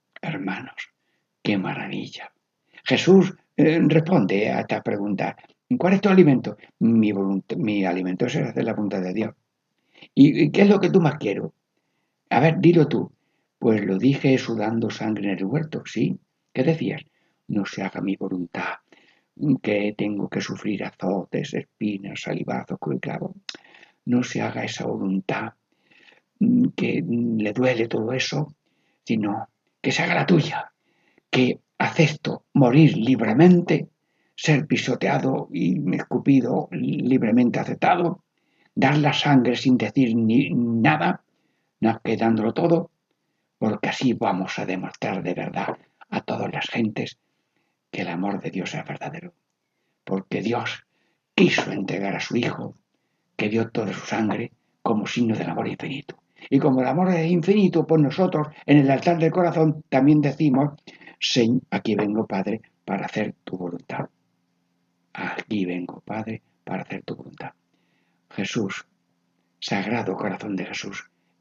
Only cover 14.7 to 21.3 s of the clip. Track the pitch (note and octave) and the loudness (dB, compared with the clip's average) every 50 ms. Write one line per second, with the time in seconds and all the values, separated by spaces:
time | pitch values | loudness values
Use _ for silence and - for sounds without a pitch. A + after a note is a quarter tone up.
14.7 | A#2 A2+ A2+ G#2+ - - A2 G#2+ G#2+ G#2 G2 G2+ F#2+ F#2 F#2+ F#2+ B2+ D#3 D#3 - | -2 -2 -2 -4 -4 -6 -4 -4 -4 -4 -4 -4 -4 -4 -4 -4 -4 -4 -4 -6
15.7 | - - - - - A2 C3+ F#3 - - _ _ _ _ _ _ - - C3 D#3+ | -8 -10 -10 -8 -4 -2 -2 -2 -2 -6 _ _ _ _ _ _ -4 -2 0 0
16.7 | D#3+ D#3+ F3+ - - D#3 - _ _ _ _ _ _ _ _ - A2+ G#2 G2 - | 0 0 -2 -6 -6 -8 -10 _ _ _ _ _ _ _ _ -6 -4 -4 -4 -4
17.7 | - G2 F#2+ F#2+ - - - G2 G2 - - F#2+ F#2+ F2+ F2 E2+ - F#2+ F#2+ - | -6 -8 -8 -8 -6 -6 -4 -4 -4 -4 -6 -6 -6 -6 -8 -8 -8 -8 -8 -8
18.7 | - - _ _ _ _ _ _ _ _ _ _ _ - - D3+ C3 - - A2 | -8 -12 _ _ _ _ _ _ _ _ _ _ _ -4 0 0 0 0 0 0
19.7 | G#2 G2+ G#2 G#2 G#2 - - G#2 G#2 G2+ G2 G2 - G2+ G2 - - F#2+ - G#2 | 0 0 0 -2 -2 -2 -4 -4 -4 -4 -6 -6 -6 -6 -6 -6 -8 -8 -6 -6
20.7 | G#2 F#2+ G2+ G2 - - - F#2+ G2 F#2+ E2+ - | -6 -6 -6 -10 -10 -6 -4 -4 -2 -4 -4 -6